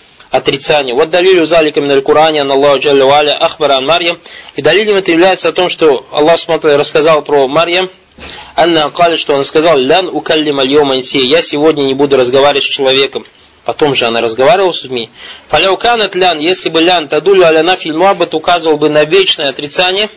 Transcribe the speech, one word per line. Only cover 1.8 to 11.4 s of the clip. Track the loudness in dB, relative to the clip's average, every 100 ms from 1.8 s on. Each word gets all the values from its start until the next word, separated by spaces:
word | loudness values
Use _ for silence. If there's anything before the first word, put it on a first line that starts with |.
миналь | 0 0
Курани, | 2 2 2 0
ан | 0
Аллаху | 2 2 2
джалля | 2 2 4
ва | 2
аля | 2 -2
ахбара | -4 -2 -2 0
ан | 0
Марьям». | -2 -2 -6 -12 -20 -16 -4
И |
далилем | 0 2 2 0
это | 0
является | 2 2 2 -2
о |
том, | -2 -2
что | 0 0 0 -2
Аллах | -2 2 2
Субхану | 0 -2
ва |
Тааля | 2 2
рассказал | 2 0 2 0
про | 2 0 2
Марьям, | 0 0 -2 -4 -10 _ -20 -20 -18 -8 -2
анна | 0 0 -2
кали, | 0 0 0
что | -2
он | -2 0
сказал, | 0 2 2
«Лян | 2 0 -2
укаллима | -6 -2 -2 -2 -2
аль-йома | 0 2 2 -2
инсия», | -2 -2
«Я | 0 0